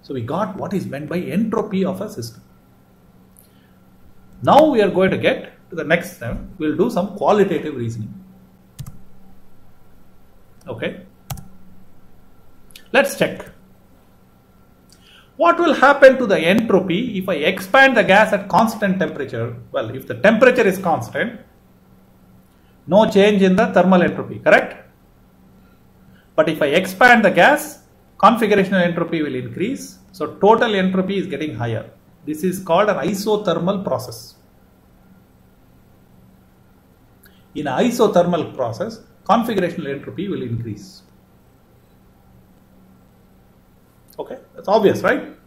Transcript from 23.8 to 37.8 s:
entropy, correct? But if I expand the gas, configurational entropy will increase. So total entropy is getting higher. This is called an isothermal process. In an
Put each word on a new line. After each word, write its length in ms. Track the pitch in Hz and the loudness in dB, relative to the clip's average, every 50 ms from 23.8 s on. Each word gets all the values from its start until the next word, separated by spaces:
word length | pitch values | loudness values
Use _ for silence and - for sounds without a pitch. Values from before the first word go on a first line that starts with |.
| 175 185 190 175 | 4 4 4 4
entropy, 360 | 170 151 - 135 131 - 107 - | 4 2 -2 -4 -10 -10 -12 -2
correct? 480 | - 151 190 262 - - - - - - _ _ _ _ _ _ _ _ _ _ _ _ _ - _ - _ _ _ _ _ _ _ - - _ _ _ _ | 4 4 4 4 4 -2 -12 -18 -20 -20 _ _ _ _ _ _ _ _ _ _ _ _ _ -20 _ -20 _ _ _ _ _ _ _ -20 -20 _ _ _ _
But 140 | - 156 165 | 0 0 0
if 100 | 160 - | 0 0
I 60 | 156 | 0
expand 580 | 139 143 185 185 - - - 254 247 240 226 202 | 2 2 0 0 -2 0 4 6 6 6 6 4
the 60 | 180 | 2
gas, 500 | - 165 185 240 294 294 - - - - _ _ _ _ _ _ _ - | 4 6 4 4 4 2 -2 -10 -16 -20 _ _ _ _ _ _ _ 4
configurational 640 | - 208 240 226 233 196 208 202 190 190 196 185 | 4 4 4 4 0 2 2 2 2 2 0 0
entropy 400 | 175 170 165 170 165 165 170 160 | 0 0 0 -4 -4 -4 -4 -4
will 120 | 151 143 127 | -4 -4 -6
increase. 640 | 127 127 117 117 - 175 233 277 - - - - - - - | -8 -10 -10 -6 -6 -6 -6 -6 -8 -12 -16 -20 -20 -20 -20
So 220 | - - 151 151 - | -10 -8 -8 -8 -4
total 400 | - 196 202 226 220 247 233 208 | 2 4 4 4 4 2 0 0
entropy 420 | 190 185 185 185 190 185 185 196 190 | 0 0 0 0 -2 -2 -2 -4 -6
is 80 | 165 | -6
getting 280 | - - 139 156 143 123 | -6 -8 -8 -8 -8 -6
higher. 360 | 117 120 117 110 101 - - - _ _ _ _ _ - | -6 -6 -6 -6 -6 -8 -12 -20 _ _ _ _ _ -10
This 200 | 143 151 151 - | -10 -8 -4 -4
is 160 | 185 170 190 | -4 -4 -4
called 280 | - - 165 185 214 208 | -2 0 2 2 2 2
an 80 | 190 | 0
isothermal 840 | - 135 - 208 190 208 220 214 208 - 175 165 165 170 185 208 190 - | -2 -2 -4 -4 -4 -2 -2 -2 -2 0 -2 -2 -2 -2 -4 -4 -4 -4
process. 520 | - 131 117 - - - - - - - _ _ _ _ _ _ _ _ _ _ _ _ _ _ _ - _ _ _ _ _ _ _ _ _ _ _ _ _ _ _ _ _ _ _ _ _ - _ _ _ _ _ _ _ _ _ _ _ _ _ _ _ _ _ _ _ - - _ _ _ _ _ | -6 -6 -6 -6 -10 -16 -18 -20 -20 -20 _ _ _ _ _ _ _ _ _ _ _ _ _ _ _ -20 _ _ _ _ _ _ _ _ _ _ _ _ _ _ _ _ _ _ _ _ _ -20 _ _ _ _ _ _ _ _ _ _ _ _ _ _ _ _ _ _ _ -20 -20 _ _ _ _ _
In 100 | 147 151 | -8 -6
an 180 | 139 127 143 | -4 -2 0